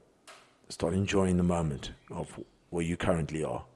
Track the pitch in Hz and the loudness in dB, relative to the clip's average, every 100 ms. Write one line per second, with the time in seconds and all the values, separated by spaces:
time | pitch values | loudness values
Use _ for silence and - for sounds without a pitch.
0 | _ _ - - - _ - - 82 92 | _ _ -20 -20 -20 _ -18 -4 0 0
1 | 98 101 92 90 87 85 80 67 - - | 2 2 4 4 4 2 0 -2 -6 -12
2 | - 87 - - - _ _ 87 82 85 | -12 -10 -8 -10 -16 _ _ -2 -2 0
3 | - 85 76 78 71 58 - | 2 2 0 -2 -2 -4 -8